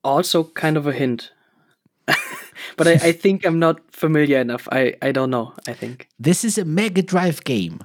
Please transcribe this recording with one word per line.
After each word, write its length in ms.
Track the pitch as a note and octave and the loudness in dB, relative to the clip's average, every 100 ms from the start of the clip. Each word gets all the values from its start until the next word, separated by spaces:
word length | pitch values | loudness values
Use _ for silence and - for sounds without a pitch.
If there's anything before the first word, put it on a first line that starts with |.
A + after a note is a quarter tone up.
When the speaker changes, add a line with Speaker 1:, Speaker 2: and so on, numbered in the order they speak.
Speaker 1:
Also 400 | - F3 F#3 E3+ D#3+ | 2 0 2 0 -2
kind 320 | - D#3 D#3 | -2 0 0
of 100 | D3 | 0
a 60 | |
hint. 380 | B2+ C3 A#2 - _ _ _ _ _ _ _ - | 0 -2 -2 -8 _ _ _ _ _ _ _ -4
<laughs> 80 | - - - - - - - | -4 -4 -16 -18 -18 -16 0
But 100 | E3 | 4
I, 40 | |
I 180 | E3 E3+ | 4 4
think 340 | E3 G3+ G3 F3+ | 2 0 2 0
I'm 140 | E3 | 2
not 200 | E3 D#3+ _ | 2 0 _
familiar 480 | - D#3+ D#3 D3 C3+ | -4 0 2 4 2
enough. 280 | A#2+ A#2+ - | 0 -6 -4
I, 240 | C3 B2+ - | 0 0 0
I 100 | C#3 | -2
don't 180 | C3+ C3 | 0 0
know, 240 | B2+ A2+ - - | -2 -4 -12 -14
I 60 | |
think. 340 | A#2+ A2+ B2+ - _ | -10 -12 -12 -20 _
Speaker 2:
This 280 | B2+ F#3 A#3 | 0 2 0
is 120 | G#3 | -2
a 60 | |
Mega 380 | E3+ E3 A3 F#3 | -2 -2 0 -2
Drive 420 | F3+ F3+ F3+ C#3+ | 0 0 0 -2
game. 360 | - A#2+ E2+ E2 | -4 -4 -4 -10